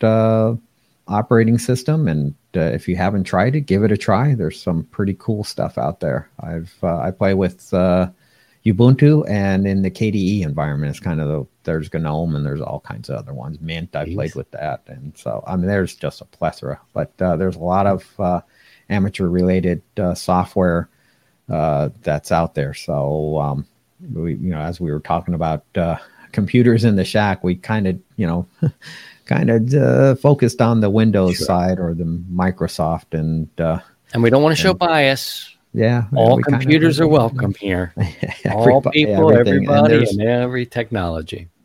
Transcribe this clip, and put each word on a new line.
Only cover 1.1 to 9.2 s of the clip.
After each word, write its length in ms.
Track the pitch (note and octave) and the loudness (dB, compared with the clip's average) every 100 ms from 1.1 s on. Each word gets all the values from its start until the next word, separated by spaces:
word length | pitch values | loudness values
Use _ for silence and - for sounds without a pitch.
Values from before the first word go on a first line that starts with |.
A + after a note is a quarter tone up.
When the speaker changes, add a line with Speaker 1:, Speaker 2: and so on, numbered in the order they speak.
| G#2 G#2+ A#2 A2+ A#2 | -4 2 4 4 2
Speaker 1:
system. 500 | - B2+ - D#3 B2+ | 0 -2 0 0 0
And, 260 | D#2 C#2+ - _ F2+ | 0 -2 -6 _ -2
uh, 60 | |
if 260 | D#2+ - - | -2 -2 -4
you 80 | F2+ | -2
haven't 280 | F#2 G2+ F#2 | 0 -2 -2
tried 300 | F#2 G#2+ D3+ | 0 0 0
it, 60 | |
give 220 | C#3 F#2+ | 0 0
it 80 | G#2 | 2
a 60 | G#2 | 0
try. 360 | - G2+ C#3+ B2+ | 0 0 2 0
There's 260 | D#2 - | -2 -6
some 220 | - E2 D2+ | -4 -4 -4
pretty 240 | - G2 F#2+ | -4 -4 -4
cool 240 | - G#2+ | -4 -6
stuff 340 | G#2 - G#2 - | -6 -6 -6 -4
out 220 | A#2 - | -4 -4
there. 300 | E2 B1+ - - | -4 -4 -8 -12
I've, 320 | E2 E2 E2+ _ | -10 -10 -10 _
uh, 140 | F2+ E2+ | -4 -2
I 120 | D2+ | -4
play 220 | F#2 G2 | -2 0
with, 400 | F#2+ F#2 - - | 2 0 -4 -4
uh, 360 | F#2+ F2+ F2+ F#2 - _ _ _ _ A2+ | 0 2 2 0 -6 _ _ _ _ 0
Ubuntu, 580 | G2 B2 C3 D3 D3+ | 4 6 6 6 4